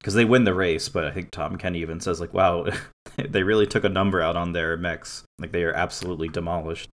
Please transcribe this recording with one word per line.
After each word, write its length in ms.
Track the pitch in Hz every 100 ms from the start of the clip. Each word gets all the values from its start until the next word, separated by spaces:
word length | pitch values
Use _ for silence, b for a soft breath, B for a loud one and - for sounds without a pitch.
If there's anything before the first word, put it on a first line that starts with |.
'cause 120 | - 104
they 100 | 113
win 180 | 123
the 100 | 107
race, 360 | 90 90 80 -
but 160 | 92 76
I 60 |
think 200 | 80 87
Tom 260 | - 76 87
Kenny 220 | 92 87
even 220 | 80 82
says, 180 | 95 87
like, 140 | 85
"Wow, 320 | 92 95 87 -
<laughs> 500 | - - _ - -
they 260 | - 101
really 240 | 92 110 104
took 180 | - 101
a 40 |
number 300 | 95 98 92
out 160 | 80 82
on 160 | 87
their 240 | 85 80 82
mechs. 480 | 87 80 - - - -
Like, 120 | 85
they 100 | 87
are 100 | 85
absolutely 540 | 82 87 - 90 82 82
demolished." 640 | 85 85 78 80 82 -